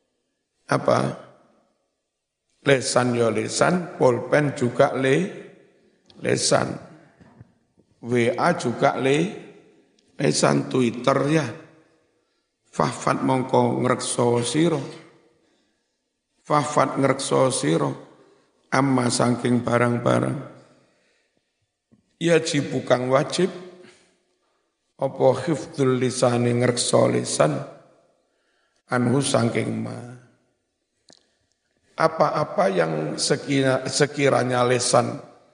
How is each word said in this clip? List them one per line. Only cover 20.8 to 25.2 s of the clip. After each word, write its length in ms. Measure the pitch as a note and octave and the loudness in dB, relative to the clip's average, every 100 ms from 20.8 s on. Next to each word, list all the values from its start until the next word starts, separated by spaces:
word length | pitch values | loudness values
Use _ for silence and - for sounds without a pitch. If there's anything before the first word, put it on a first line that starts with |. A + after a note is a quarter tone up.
| _ _ _ _ _ _ _ _ _ _ _ _ _ - | _ _ _ _ _ _ _ _ _ _ _ _ _ -4
Yajib, 500 | E3 E3 - C#3+ C3 C3+ - | 2 2 2 -2 -2 -4 0
kang 240 | B2 B2+ | 0 2
wajib. 400 | C3+ D3+ - F#3+ - - - - - _ _ _ _ _ _ _ _ _ - | 0 0 -2 -2 -4 -18 -20 -20 -20 _ _ _ _ _ _ _ _ _ -8
Apa 260 | C3+ - | -8 0